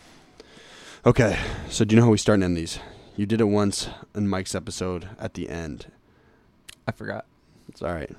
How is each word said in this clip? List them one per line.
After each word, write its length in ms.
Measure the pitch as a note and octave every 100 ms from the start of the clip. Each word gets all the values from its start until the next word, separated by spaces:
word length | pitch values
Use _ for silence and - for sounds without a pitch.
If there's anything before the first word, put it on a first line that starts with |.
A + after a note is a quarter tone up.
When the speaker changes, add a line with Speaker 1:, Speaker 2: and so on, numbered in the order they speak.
| - - - - - - - - - -
Speaker 1:
okay, 340 | A#2+ B2 A2 E2+ - - -
so 160 | -
do 100 | A2
you 60 | A2
know 60 | A#2+
how 60 |
we 60 | G#2
start 180 | - G#2
and 80 |
end 120 | F2+ E2+
these? 220 | E2 - - - - -
You 100 | G2+
did 140 | A2
it 40 |
once 440 | G#2+ G#2 G2+ - - - -
in 140 | G#2 G2+
Mike's 260 | F#2+ F#2+
episode 540 | G2 F2+ - F#2 F2+ F2 A2+
at 160 | A2+
the 140 | - -
end. 360 | E2+ D#2+ B1 - - _ _ _ _ _ _ - - -
Speaker 2:
I 60 |
forgot. 340 | - G#2 G#2 - _ _ _ -
Speaker 1:
It's 140 | -
all 100 | -
right. 180 | E2+ -